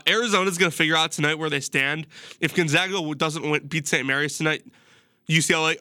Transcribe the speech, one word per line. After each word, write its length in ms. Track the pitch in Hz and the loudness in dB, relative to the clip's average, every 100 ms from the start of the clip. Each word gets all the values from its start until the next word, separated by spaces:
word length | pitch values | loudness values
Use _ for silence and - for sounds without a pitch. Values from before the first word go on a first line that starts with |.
| 165 | 2
Arizona's 480 | 208 233 202 190 170 | 0 2 2 0 0
gonna 120 | 175 | 0
figure 240 | - 156 160 | 2 2 2
out 140 | 160 | 0
tonight 240 | - 147 156 | 0 -2 0
where 140 | 156 | -4
they 100 | 143 | -4
stand. 460 | - 139 139 156 151 - - - | -2 -2 -2 -4 -10 -18 -14 -2
If 160 | 160 | 0
Gonzaga 380 | - 160 160 185 | 2 2 2 2
w-, 200 | 190 156 | -2 -4
doesn't 340 | 147 160 156 151 | -2 -2 -2 -2
win, 160 | 151 147 | -2 -2
beat 220 | 156 - | -6 -2
Saint 180 | 156 135 | -2 0
Mary's 300 | 139 147 - | 0 -2 0
tonight, 260 | 156 151 - _ _ _ _ _ - | -2 -2 -8 _ _ _ _ _ 0
U 140 | 160 | 2
C 140 | - | 4
L 140 | 165 160 | 2 2
A 80 | - | 0